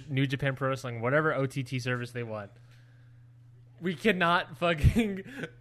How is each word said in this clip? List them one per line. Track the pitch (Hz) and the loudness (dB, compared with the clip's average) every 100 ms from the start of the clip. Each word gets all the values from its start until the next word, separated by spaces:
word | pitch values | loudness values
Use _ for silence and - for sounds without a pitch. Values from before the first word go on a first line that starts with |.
| 143 | -2
New | 131 139 | 0 2
Japan | 131 139 135 | 0 -2 -2
Pro | 135 | -2
Wrestling, | 135 127 117 | -2 -6 -4
whatever | 117 143 156 | 0 2 2
O | 131 135 | 0 -2
T | 143 | -4
T | 123 131 | -4 -4
service | 120 123 120 | -2 -4 -4
they | 123 | -8
want. | 117 107 101 - - - - - - - - - - - - - | -8 -8 -10 -18 -20 -20 -20 -20 -20 -20 -20 -20 -20 -20 -20 -8
We | 170 | -6
cannot | 170 220 180 170 175 165 156 | 0 0 4 4 2 0 -2
fucking | 175 165 - 220 220 196 208 269 269 - | 0 6 6 6 0 -2 -10 -12 -12 -14